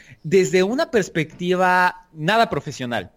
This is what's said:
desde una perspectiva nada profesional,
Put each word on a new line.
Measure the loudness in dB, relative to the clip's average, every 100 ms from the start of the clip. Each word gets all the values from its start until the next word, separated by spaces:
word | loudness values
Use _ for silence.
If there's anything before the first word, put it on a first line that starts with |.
| -20 -16
desde | 0 2 2 2
una | 0 0 -2
perspectiva | -2 -2 -4 -6 -6 -2 0 2 4 2 -2 -12
nada | -6 0 2 2
profesional, | -2 -6 -8 -6 -4 -6